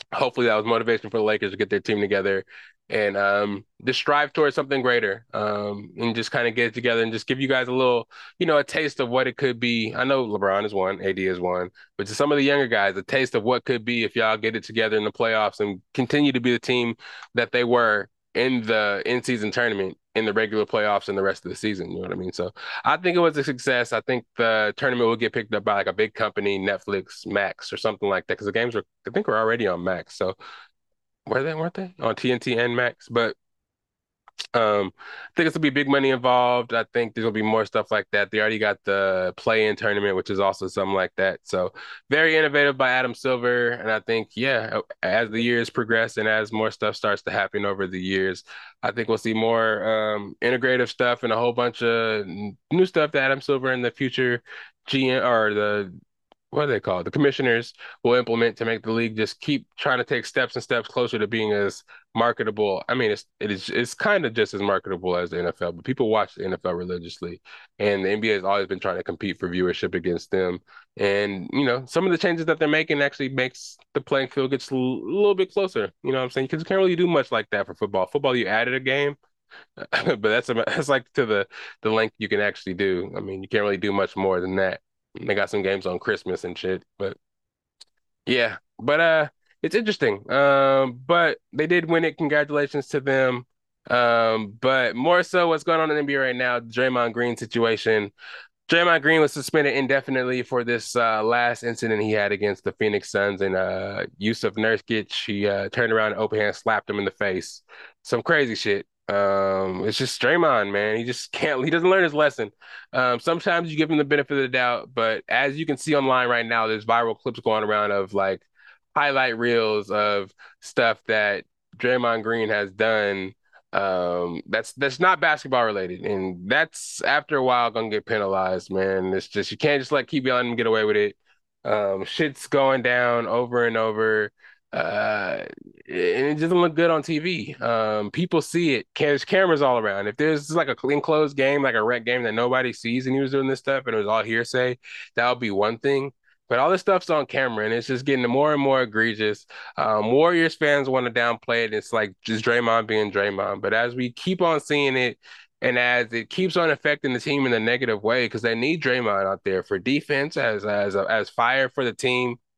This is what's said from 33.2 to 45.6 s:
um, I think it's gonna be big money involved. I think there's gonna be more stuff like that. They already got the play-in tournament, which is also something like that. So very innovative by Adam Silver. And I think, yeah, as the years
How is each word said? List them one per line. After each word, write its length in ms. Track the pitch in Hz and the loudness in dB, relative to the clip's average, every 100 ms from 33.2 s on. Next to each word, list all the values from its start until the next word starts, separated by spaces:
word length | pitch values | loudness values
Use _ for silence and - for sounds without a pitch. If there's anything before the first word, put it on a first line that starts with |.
| 113 - _ _ _ _ _ _ _ _ _ - - | 0 -2 _ _ _ _ _ _ _ _ _ -16 -4
um, 380 | 120 107 104 95 - | 0 2 2 0 -6
I 340 | - - - - | -18 -18 -8 0
think 100 | 160 | 0
it's 80 | 160 | 2
gonna 60 | |
be 60 | 151 | 0
big 200 | 135 139 | 2 4
money 220 | 139 135 | 4 4
involved. 640 | 127 127 123 123 123 117 | 2 4 4 4 2 0
I 120 | 117 110 | -2 -2
think 180 | 123 113 | -2 -2
there's 120 | 117 | -2
gonna 80 | 113 | -2
be 100 | 110 | 0
more 240 | 107 110 107 | 2 2 2
stuff 240 | 113 104 | -2 0
like 160 | 107 - | -2 0
that. 180 | 101 98 | 0 0
They 100 | 107 | 0
already 180 | 107 110 | 0 0
got 200 | 107 101 | 0 -2
the 500 | - 98 98 92 92 - | 0 0 2 0 -2 -2
play-in 400 | - 110 107 101 | 0 2 2 0
tournament, 400 | 110 101 101 95 | 0 0 0 0
which 140 | - | -2
is 100 | 98 | 0
also 280 | 98 95 95 | 0 0 -4
something 260 | 104 95 | -4 -2
like 180 | 98 92 - | 0 -2 0
that. 240 | 95 87 | -2 -2
So 320 | - 92 90 - - - - | -4 -2 -2 -6 -18 -16 -2
very 280 | 147 160 160 | 2 4 4
innovative 420 | 151 143 143 135 | 2 4 2 2
by 120 | 131 | 0
Adam 240 | 127 127 | 2 0
Silver. 560 | 120 131 127 123 123 120 | -2 -2 0 0 0 0
And 200 | 120 110 | -2 -2
I 100 | 110 | -2
think, 300 | - 113 107 - | 0 -2 -2 -4
yeah, 440 | 131 123 110 107 - - | -2 0 -2 -4 -6 -6
as 260 | 92 104 113 | 0 0 0
the 140 | 110 | 0
years 260 | 117 120 | 0 0